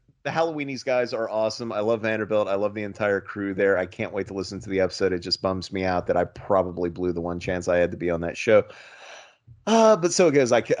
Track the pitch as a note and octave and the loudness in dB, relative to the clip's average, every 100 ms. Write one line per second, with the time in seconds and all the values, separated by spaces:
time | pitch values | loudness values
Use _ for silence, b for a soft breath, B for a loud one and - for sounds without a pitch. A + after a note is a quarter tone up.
0 | _ _ C#3+ C#3+ E3 D3+ C#3 C3 - B2+ | _ _ -6 -2 -2 -2 -8 -6 -2 0
1 | B2 A#2+ A2 G#2+ A2 - A#2 G#2 G#2 A#2 | 0 -2 -4 -2 -2 -4 -6 -4 0 0
2 | A2 A2 G#2 G#2+ G2 G2 G#2 G#2 G#2 G2 | 0 -2 0 0 2 0 -2 -4 -8 -4
3 | G#2 G2 F#2+ G#2+ G2+ F#2+ G2 F#2+ F#2 - | 0 0 -2 -6 -6 0 2 2 0 -4
4 | G#2 G2 F#2+ G2 F#2 F#2+ G#2 F#2+ F#2 - | -6 -6 -6 -6 -8 -8 -4 0 0 0
5 | F#2+ F2+ F#2 - F#2+ F#2 E2+ G2 F#2 F2+ | 0 0 -2 -2 0 -2 -6 -4 -2 -2
6 | F2 E2+ F2 - - G2 F2+ F2 F2 E2 | 0 0 0 -4 0 0 0 -2 -6 -2
7 | F2+ E2+ E2+ F2 F2 F2+ F2 F2 F2 F2+ | -4 -2 -4 -6 -4 -4 0 2 2 0
8 | F2 E2+ E2+ - - G#2+ - B B B | -4 -2 -4 -4 4 4 4 B B B
9 | B B B B _ - - A3+ A3 G#3 | B B B B _ -12 2 6 6 6
10 | F3 E3 F3 C#3+ B2 A#2+ A2 - | 2 4 4 6 4 2 2 2